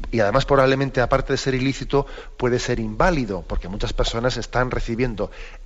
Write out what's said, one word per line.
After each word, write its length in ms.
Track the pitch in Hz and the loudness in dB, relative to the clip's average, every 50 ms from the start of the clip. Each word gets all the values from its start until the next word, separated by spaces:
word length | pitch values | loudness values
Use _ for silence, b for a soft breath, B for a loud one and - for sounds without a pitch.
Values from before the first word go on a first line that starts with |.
| - - - | -2 -2 0
y 40 | 110 | 2
además 240 | 104 101 113 135 139 | 2 4 4 2 4
probablemente, 560 | - 143 135 131 135 135 135 139 131 - 131 | 4 4 6 6 6 4 2 0 0 2 0
aparte 320 | 120 - 135 131 - - | 2 4 2 2 2 0
de 40 | 135 | -2
ser 180 | 120 - 139 131 | 0 0 0 0
ilícito, 520 | 127 127 139 131 - - - - 143 135 B B B B B B | 2 0 0 -2 -4 -2 0 0 0 0 B B B B B B
puede 240 | - 127 120 123 123 | -2 0 2 2 2
ser 180 | - 123 123 117 | 0 0 -2 -2
inválido, 640 | 113 107 110 123 160 190 175 143 123 101 98 87 | -2 -2 0 2 2 4 4 2 0 -2 -4 -6
porque 240 | 80 - 104 - - | -4 -4 -4 -4 -2
muchas 260 | 87 95 107 120 107 | -4 -4 -4 -4 -2
personas 440 | - - 123 - - 117 120 127 120 | 0 0 0 0 0 0 0 0 -2
están 340 | 120 107 - - 123 127 127 | -2 -4 -2 -2 0 0 0
recibiendo 600 | 117 117 - 117 117 110 131 123 107 95 101 85 B B B B B B - | 0 -2 -2 -2 0 0 0 -2 -2 -4 -6 -6 B B B B B B -2